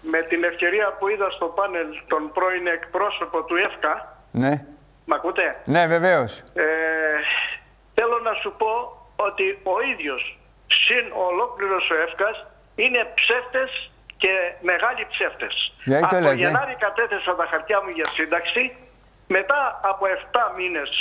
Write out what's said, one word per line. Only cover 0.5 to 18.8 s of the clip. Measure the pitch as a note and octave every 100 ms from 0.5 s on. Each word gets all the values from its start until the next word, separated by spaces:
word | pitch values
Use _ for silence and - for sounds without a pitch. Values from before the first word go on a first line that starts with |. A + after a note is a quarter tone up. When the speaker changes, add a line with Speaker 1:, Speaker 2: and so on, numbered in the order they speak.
| E3+ F3 G3 G#3 G3
Speaker 1:
που | G3
είδα | G#3 F#3+
στο | - E3
πάνελ | E3+ G3 F3+ D#3+ D3+ -
τον | D#3 D3+
πρώην | E3 F3+ F#3 F3
εκπρόσωπο | E3 - F3+ G3+ G3 E3 E3
του | D#3 E3+
εφκα. | G3 - D3+ D#3 - - -
Speaker 2:
Ναι. | - C3 D3 C#3+ - - _
Speaker 1:
Μ' | -
ακούτε; | D3 E3+ F#3 E3+ -
Speaker 2:
Ναι, | - D#3 E3+
βεβαίως. | E3 F3+ E3+ A#2+ - -
Speaker 1:
Ε, | - D#3 D#3+ D#3+ D#3+ D#3 D3+ D3 - - - _ _ _
θέλω | - A#3 A#3 A#3
να |
σου | G3+ G3+ -
πω | A3 A#3 B3 - - _
ότι | G#3 G3 F#3+ G3+
ο | F#3+ F#3 C4+
ίδιος, | A#3+ D3 B2+ - - _ _ _
συν | - - B3 A3+ A3 F3+
ολόκληρος | F3+ F#3 - G3 F#3 E3+
ο | E3 E3
εφκας, | - G3 G#3+ - - _ -
είναι | A#3+ B3 A#3 -
ψεύτες | - A#3+ B3 C4 C4 - - _ _ -
και | F#3+ F#3+ F3+ - F3
μεγάλοι | F3 A3 C4 -
ψεύτες. | - F#3 - G#2+ - - - -
Speaker 2:
Γιατί | C3+ F3
το | F#3
Speaker 1:
Από |
Speaker 2:
λέτε; | F3 F3+
Speaker 1:
Γενάρη | F3 D#3 C#4 B3 G#3
κατέθεσα | G#3 A#3 G3+ F3+ F3
τα | E3+
χαρτιά | D#3+ D#3 G#3
μου | F#3+ E3
για | D#3 -
σύνταξη. | D#3 E3+ E3+ F#3+ - -